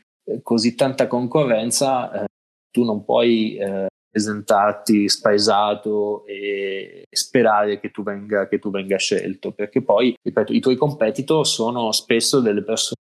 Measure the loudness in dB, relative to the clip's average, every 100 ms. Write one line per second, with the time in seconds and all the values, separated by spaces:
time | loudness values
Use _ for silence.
0 | _ _ -10 -8 -2 0 2 2 0 0
1 | 0 -2 0 0 2 0 0 -2 0 0
2 | -2 -6 -8 -10 _ _ _ 0 0 0
3 | 0 2 4 2 0 -4 -6 -4 -6 -8
4 | _ -4 -2 -4 2 2 4 0 2 2
5 | 2 2 2 2 2 2 0 -2 -4 -2
6 | -2 -6 -10 -10 -6 -4 -6 -8 -10 -18
7 | -8 -6 0 2 4 4 2 -2 -6 -10
8 | -8 -8 -4 -2 0 -2 -2 -6 -2 -2
9 | 0 -2 -4 -6 -10 -8 -4 -2 2 4
10 | 2 0 -2 -2 0 0 2 2 0 0
11 | -2 -2 0 0 2 0 -2 -2 -2 -2
12 | 0 0 2 2 2 0 -2 -4 -4 -8
13 | _